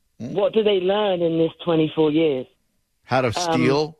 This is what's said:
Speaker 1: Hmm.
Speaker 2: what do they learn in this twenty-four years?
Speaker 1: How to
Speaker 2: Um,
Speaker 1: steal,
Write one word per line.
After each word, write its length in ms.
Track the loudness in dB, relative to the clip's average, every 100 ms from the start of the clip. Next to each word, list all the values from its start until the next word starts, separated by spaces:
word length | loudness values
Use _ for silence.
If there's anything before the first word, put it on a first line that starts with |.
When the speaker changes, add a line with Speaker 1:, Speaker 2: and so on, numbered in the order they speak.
| _ -16
Speaker 1:
Hmm. 160 | -8
Speaker 2:
what 180 | -2 0
do 100 | 2
they 180 | 2 0
learn 420 | 0 0 0 0
in 160 | 0 0
this 120 | 0 -2
twenty-four 460 | -2 0 0 0 2
years? 360 | 2 0 -2 -6 _ _ _ _ _
Speaker 1:
How 180 | -4 0
to 60 | 0
Speaker 2:
Um, 40 |
Speaker 1:
steal, 680 | -2 -2 0 2 0 -2